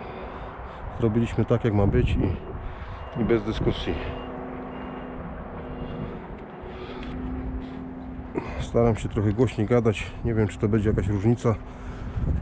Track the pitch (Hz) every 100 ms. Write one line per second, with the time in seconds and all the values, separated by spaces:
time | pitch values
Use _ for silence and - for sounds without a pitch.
0 | - - - - - - - - - -
1 | 113 110 117 - 110 120 123 101 98 -
2 | - 95 - - - - - - - -
3 | - - 110 117 104 107 113 - - -
4 | - - - - - - - - - -
5 | - - - - - - - - - -
6 | - - - - - - - - - -
7 | - - 254 254 - - - - - -
8 | - - - - - - - 117 117 107
9 | 104 113 104 101 123 - 101 120 113 104
10 | - - 120 110 104 - 110 110 107 107
11 | 98 101 107 117 120 107 - - - -
12 | - - - -